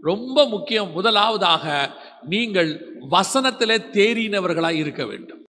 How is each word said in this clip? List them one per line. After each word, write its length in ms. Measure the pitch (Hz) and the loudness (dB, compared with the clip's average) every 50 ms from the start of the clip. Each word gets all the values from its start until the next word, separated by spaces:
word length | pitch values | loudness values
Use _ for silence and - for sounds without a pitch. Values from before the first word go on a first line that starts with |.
ரொம்ப 480 | - 156 185 214 240 254 262 294 294 247 | 2 0 0 0 -2 0 4 4 4 4
முக்கியம். 420 | 220 196 - - 220 220 208 180 | 2 -6 -4 0 0 0 0 -2
முதலாவதாக 1000 | 156 170 185 233 220 202 208 220 220 202 190 175 165 156 - 160 147 143 139 135 - - - - - - | -4 0 0 2 4 4 4 4 2 2 2 2 2 2 0 -2 -2 -2 -2 -4 -6 -12 -20 -20 -20 -18
நீங்கள் 760 | - 143 175 214 240 226 202 185 170 156 151 156 - - - - 127 135 | -8 -4 -2 -2 -2 0 0 0 0 0 -2 -8 -12 -16 -18 -16 -6 2
வசனத்திலே 640 | 156 175 196 - - 269 262 262 254 - 233 220 226 220 - - | 2 2 2 2 0 0 0 0 0 0 0 2 2 0 0 -2
தேறினவர்களாய் 880 | - 202 196 220 233 226 226 214 202 202 180 180 170 165 165 165 165 | 2 2 4 4 2 0 -2 -2 -2 -2 -2 0 0 0 0 0 0
இருக்க 300 | 156 156 147 - - 135 | -2 -2 -4 -4 -6 -8
வேண்டும். 380 | 107 101 98 - - - - - _ _ | -8 -8 -12 -14 -18 -20 -20 -20 _ _